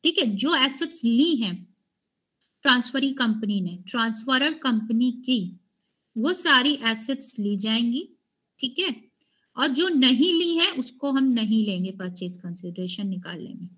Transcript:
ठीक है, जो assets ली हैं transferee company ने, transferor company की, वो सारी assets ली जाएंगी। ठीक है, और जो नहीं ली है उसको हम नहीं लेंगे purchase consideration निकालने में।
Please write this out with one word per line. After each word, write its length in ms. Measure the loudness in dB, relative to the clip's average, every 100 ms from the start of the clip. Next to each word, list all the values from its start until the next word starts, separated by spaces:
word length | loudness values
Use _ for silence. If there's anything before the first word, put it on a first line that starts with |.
ठीक 140 | 0 0
है, 80 | 0 0
जो 200 | 0 2
assets 480 | 2 0 0 0
ली 320 | 2 4 4 2
हैं 200 | -2 -6 -12 _ _ _ _ _ _ _ _ _
transferee 500 | 2 4 2 0 -2
company 460 | 0 0 0 0 -2
ने, 160 | -2 -6 -8
transferor 680 | -2 0 -2 0 2 2
company 580 | 0 0 0 0 2 2
की, 280 | 0 -2 -2 -2 -10 _ _ _ _ _ -4
वो 160 | 0
सारी 440 | 2 4 4 4 0
assets 560 | -2 -2 -2 -2 -4 -4
ली 160 | -4 -2
जाएंगी। 500 | -2 0 0 -2 -6 _ _ _ _ _
ठीक 200 | -8 -4
है, 160 | -4 -6 _ _ _ _ _ -2
और 100 | -2
जो 200 | 2 2
नहीं 420 | 4 4 4 4
ली 200 | 4 2 0
है 160 | 0
उसको 400 | -2 -8 -6 -2
हम 120 | 2
नहीं 420 | 2 2 2 2 2
लेंगे 260 | -2 -4
purchase 440 | -6 -10 -8 -8 -8
consideration 680 | -10 -10 -10 -8 -8 -6 -6
निकालने 460 | -6 -8 -12 -12
में। 160 | -12 -16